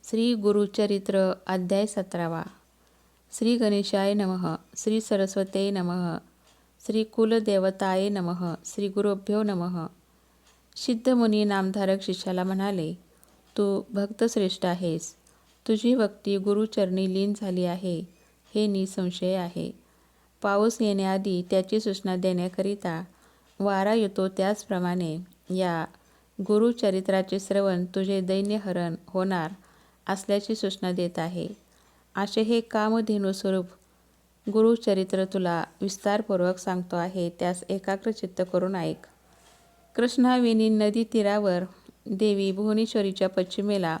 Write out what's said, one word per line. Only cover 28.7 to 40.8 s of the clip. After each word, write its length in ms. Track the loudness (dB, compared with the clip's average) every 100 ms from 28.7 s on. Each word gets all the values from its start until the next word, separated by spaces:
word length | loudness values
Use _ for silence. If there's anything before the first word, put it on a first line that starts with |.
| -2 -2 -6 -6
होणार 420 | -2 0 0 -2 -8 _ _ _ _ -6
असल्याची 460 | -6 0 -2 0
सूचना 380 | -2 -2 -2 -4
देत 260 | -2 -2 -2
आहे. 300 | -4 -4 -8 -10 _ _ _ _ _ -6
असे 240 | -2 0
हे 200 | 2 0
कामधेनू 720 | 0 0 2 0 0 0 0
स्वरूप 340 | -2 0 -2 -4 -12 _ _ _ _ _ _ -2
गुरुचरित्र 720 | 4 4 4 2 0 0 -2
तुला 400 | 0 0 0 -2 -4 _
विस्तारपूर्वक 800 | -6 -2 0 0 0 0 2 0
सांगतो 380 | -4 -4 -4 -4
आहे, 340 | -4 -2 -4
त्यास 340 | -2 -4 -4 -4
एकाग्रचित्त 760 | -6 -2 -4 -4 -6 -8 -4 -2
करून 240 | 0 0 -2
ऐक." 300 | -4 -6 -12 _ _ _ -20 -20 _ _ _ -2
कृष्णावेणी 720 | 0 4 6 6 6 6 6
नदी 360 | 4